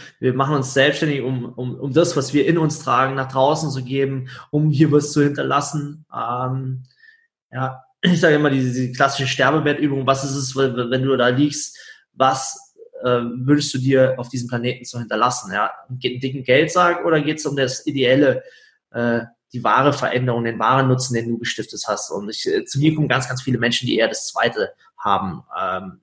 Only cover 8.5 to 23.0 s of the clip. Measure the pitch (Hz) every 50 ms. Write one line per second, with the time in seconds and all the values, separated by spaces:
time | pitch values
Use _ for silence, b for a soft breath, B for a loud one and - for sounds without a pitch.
8.5 | 135 135 127 127 120 127 127 123 127 - 143 135 - - 139 127 - - 131 135
9.5 | 147 156 - 147 143 - 151 147 135 135 131 123 - 131 - 143 135 143 135 127
10.5 | - 135 135 127 117 123 123 117 131 131 131 135 131 120 120 123 123 131 147 147
11.5 | 143 - - - B B B B B B B B _ - 131 131 - - - -
12.5 | - - - _ _ _ - - _ - 131 127 123 120 117 120 120 127 127 135
13.5 | 147 147 143 - - 135 127 131 135 131 131 127 131 127 123 - - 123 123 120
14.5 | 123 117 120 123 120 - - - - 120 117 107 113 107 117 127 123 - 107 98
15.5 | 95 101 110 - - - - _ 127 127 - 123 127 127 135 135 135 139 127 -
16.5 | 123 143 165 160 - 180 180 175 170 170 - 175 160 156 143 151 151 156 - 147
17.5 | 139 139 135 123 131 - - 156 131 135 127 123 131 139 147 135 123 127 B B
18.5 | B B B B B B B _ - 117 120 120 117 117 117 - _ _ _ _
19.5 | - 123 - 110 107 127 135 147 131 - - - - 127 127 123 117 117 117 117
20.5 | 113 104 110 113 131 135 135 131 127 127 127 - 120 117 117 117 117 113 120 127
21.5 | - - 107 - - 104 - - 104 98 - - - 98 104 104 110 - - -
22.5 | 80 98 - - - 135 147 160 156 156